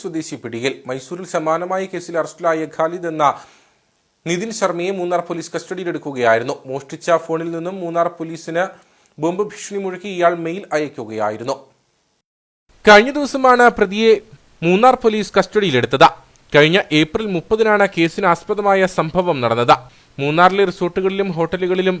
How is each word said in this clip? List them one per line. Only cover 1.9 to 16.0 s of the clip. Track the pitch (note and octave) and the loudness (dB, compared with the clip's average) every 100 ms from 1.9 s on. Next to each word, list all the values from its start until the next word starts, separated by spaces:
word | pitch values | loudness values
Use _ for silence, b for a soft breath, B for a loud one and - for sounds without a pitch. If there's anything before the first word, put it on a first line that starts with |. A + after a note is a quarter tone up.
കേസിൽ | F3 F3 E3 | -10 -6 -4
അറസ്റ്റിലായ | D3+ - E3+ D#3+ D3+ - | -4 -4 -2 -2 -4 -4
ഖാലിദ് | D#3+ F3+ E3+ | -4 -4 -8
എന്ന | D#3 C#3+ - B B B B _ _ _ _ D#3+ | 0 0 0 B B B B _ _ _ _ -6
നിതിൻ | F3 A3+ A3 | -4 -6 -4
ശർമ്മയെ | F#3 E3+ F3+ F#3+ | -4 -2 -6 -4
മൂന്നാർ | F3 F3 F3 | -2 -4 -4
പോലീസ് | E3 D#3+ | -10 -8
കസ്റ്റഡിയിലെടുക്കുകയായിരുന്നു. | D#3+ - F3+ F3 D#3 D3 B2+ A#2 A2+ A#2+ - C3 | -12 -10 -8 -6 -8 -8 -2 2 2 0 -8 -8
മോഷ്ടിച്ച | C3+ - D#3 - E3 | -10 -10 -10 0 0
ഫോണിൽ | E3 E3 E3 E3 | 0 -6 -6 -8
നിന്നും | E3+ F#3+ | -8 -8
മൂന്നാർ | E3+ E3+ E3+ E3+ | -6 -2 -2 -4
പോലീസിന് | D#3+ D#3+ - E3 F#3+ b b b b - | -12 -12 -6 -4 -4 b b b b -6
ബോംബ് | D#3+ F3+ G#3 | -4 -2 -6
ഭീഷണി | - - G3+ | -8 -10 -8
മുഴക്കി | F#3+ F3+ G3+ F3+ | -8 -10 -10 0
ഇയാൾ | E3+ E3+ E3 | 0 0 -6
മെയിൽ | F#3 - D#3 | -8 -4 -4
അയക്കുകയായിരുന്നു. | D3 C#3+ A2 A2 G#2+ G#2+ A#2+ C3+ - _ _ _ _ _ _ _ _ _ _ _ G#3+ | -4 -8 -10 -4 -4 -4 -8 -8 -10 _ _ _ _ _ _ _ _ _ _ _ 8
കഴിഞ്ഞ | G#3 B3 C#4+ | 8 8 -2
ദിവസമാണ് | C#4 C#4 B3+ B3 A#3+ A#3 | -4 2 4 6 6 4
പ്രതിയെ | G3+ G3+ A3+ A3 - - _ - E3 | -2 2 4 4 0 -20 _ -4 0
മൂന്നാർ | F#3+ B3+ B3+ | 4 4 4
പോലീസ് | A3+ G#3+ F#3+ G3+ | 2 0 -2 -2
കസ്റ്റഡിയിലെടുത്തത്. | G3+ G#3 G3 B2+ A2+ C3+ | 0 0 2 2 0 6